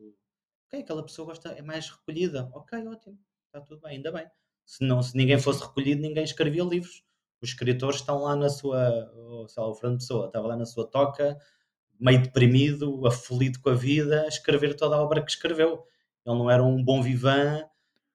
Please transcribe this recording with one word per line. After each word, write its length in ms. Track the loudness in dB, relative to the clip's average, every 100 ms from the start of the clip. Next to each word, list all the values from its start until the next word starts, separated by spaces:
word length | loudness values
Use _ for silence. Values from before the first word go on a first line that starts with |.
| -20 -20 _ _ _ _ _
Ok, 120 | -14
aquela 240 | -10 -10 -10
pessoa 220 | -14 -16
gosta, 220 | -16 -16
é 100 | -16
mais 280 | -12 -12 -12
recolhida. 600 | -16 -12 -4 -4 -4 -8
Ok, 340 | -12 -14 -12 -12
ótimo. 320 | -14 -20 -20 _ _ _
Está 140 | -20
tudo 200 | -20 -20
bem, 160 | -16 -10
ainda 140 | -8
bem. 160 | -8 -12 _ _ _ _
Se 180 | -4 0
não, 160 | 0
se 120 | 0 2
ninguém 220 | 4 4
fosse 220 | 2 -2
recolhido, 380 | -4 -4 0 0
ninguém 220 | -2 -4
escrevia 400 | -4 -2 0 0
livros. 400 | -2 -2 -6 -14 _ _ _ _
Os 80 | -12
escritores 480 | -4 -2 0 -2 -4
estão 260 | -4 -4
lá 120 | -2 0
na 140 | 0
sua, 640 | -2 -2 0 2 0 -4 -14
ou, 320 | -16 -16 -12
sei 140 | -6
lá, 60 | -6
o 60 | -4
Fernando 240 | -4 -4
Pessoa 280 | -2 -4 -4
estava 200 | -4 -4
lá 80 | -4
na 80 | -6
sua 220 | -6 -4
toca, 480 | 0 0 0 -2 -4 -12 _ _ _ _ _
meio 220 | 4 6
deprimido, 840 | 4 4 6 6 4 2 -4 0 0
aflito 540 | 0 -4 -2 0 0
com 80 | 0
a 60 | 2
vida, 480 | 2 2 2 0
a 40 | 0
escrever 480 | -2 2 2 2 0
toda 200 | 0 2
a 60 |
obra 220 | 2 0
que 80 | -2
escreveu. 540 | -4 -2 2 2 0 -10 _ _ _ -4
Ele 120 | 0
não 120 | 4
era 140 | 4
um 200 | 4 2
bom 180 | 2 2
vivan, 640 | 2 0 2 2 2 -2 -8 _ _ _ _